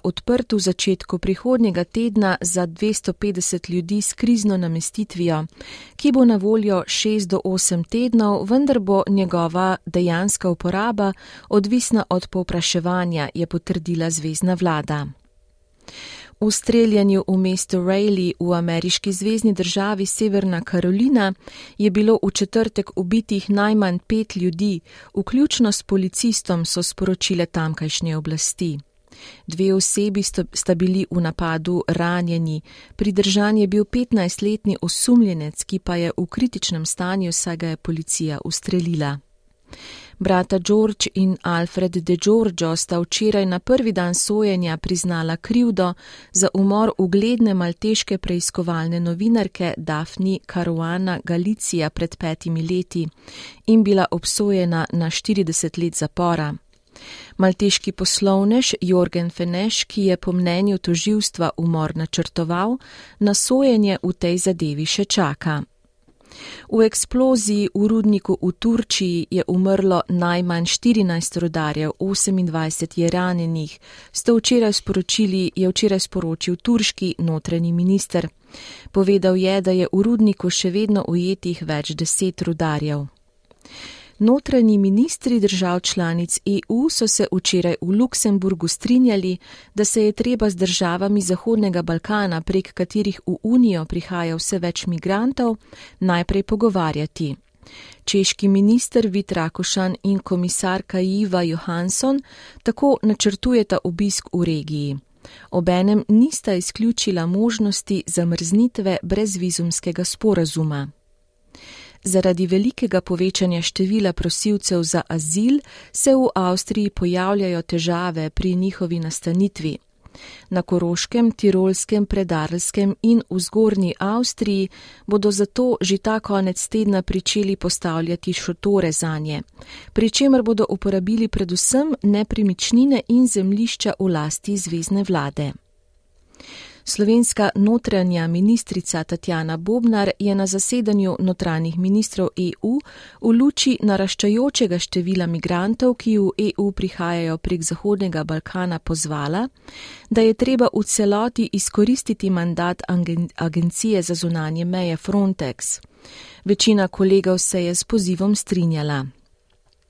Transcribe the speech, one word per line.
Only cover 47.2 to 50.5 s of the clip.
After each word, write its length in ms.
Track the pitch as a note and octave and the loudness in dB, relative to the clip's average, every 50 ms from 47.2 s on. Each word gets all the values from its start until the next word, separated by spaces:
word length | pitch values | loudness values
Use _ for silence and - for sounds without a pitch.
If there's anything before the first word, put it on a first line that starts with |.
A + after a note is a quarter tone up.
| G#3+ A#3 B3 A3+ A3+ G#3+ F#3+ | 2 2 2 2 2 2 2
malteške 640 | F#3 F3 E3+ E3+ - - G#3+ A3 - - - G3 | 0 0 -2 -4 -2 -2 -2 0 0 -2 -4 -4
preiskovalne 800 | F#3 - - F3+ F3 - - - - F3 F3 E3+ D#3+ D#3+ E3 E3+ E3+ | -4 -4 -4 -4 -2 -2 -4 -4 -4 -4 -2 -2 -2 -2 -2 -2 -2
novinarke 720 | F3 E3+ E3+ F3 G#3 A3+ A#3 A3+ G3 F#3 - - F3+ E3 - | -2 -2 -2 0 2 2 4 2 2 0 -2 -4 -4 -4 -4
Daphne 600 | - D#3+ D#3+ D#3 D3+ D#3+ - - - F#3 F#3+ F#3+ - _ - | -6 -6 -4 -4 -4 -4 -6 -6 -4 -2 -2 -2 -4 _ -6